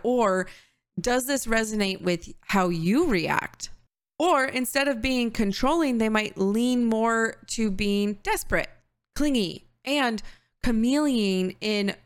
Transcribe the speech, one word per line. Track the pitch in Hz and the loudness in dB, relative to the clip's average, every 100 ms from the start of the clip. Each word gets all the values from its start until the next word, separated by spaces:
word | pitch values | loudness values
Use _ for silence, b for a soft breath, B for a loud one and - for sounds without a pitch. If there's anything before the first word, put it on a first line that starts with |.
or | 233 247 214 185 180 B B B _ - | 0 2 2 0 -2 B B B _ -6
does | 240 254 254 | 0 0 0
this | 277 - | -2 0
resonate | 226 220 214 196 190 | 0 0 0 -2 -2
with | 180 175 - - - | -2 -2 -4 -16 -2
how | 202 180 | 0 2
you | 170 170 247 349 | 0 2 2 2
react? | 190 147 - - - - - _ _ _ - | 2 0 -2 -4 -8 -16 -16 _ _ _ -2
Or | 330 302 262 | 2 4 2
instead | 247 254 277 277 | -2 -2 0 0
of | 240 | -2
being | 262 254 233 | 0 0 0
controlling, | - 202 190 254 339 302 233 | 0 -2 0 0 2 2 2
they | 220 | 2
might | 214 214 - | 0 -2 -2
lean | 190 214 247 247 233 | 0 2 2 2 2
more | 220 226 226 226 - - | 2 2 2 0 -4 -8
to | - 220 | -2 -2
being | 190 208 202 208 208 | 0 0 0 -2 -4
desperate, | - 427 - 180 - - _ _ _ | -4 -4 -2 -2 -4 -10 _ _ _
clingy, | - - 254 180 - _ _ | -2 0 2 0 -6 _ _
and | 262 294 254 220 - B B _ | -4 0 0 -2 -8 B B _
chameleon | - 220 233 285 302 240 202 185 185 - | 0 2 2 2 2 2 2 0 -2 -4
in | 214 208 202 - | -2 0 -2 -4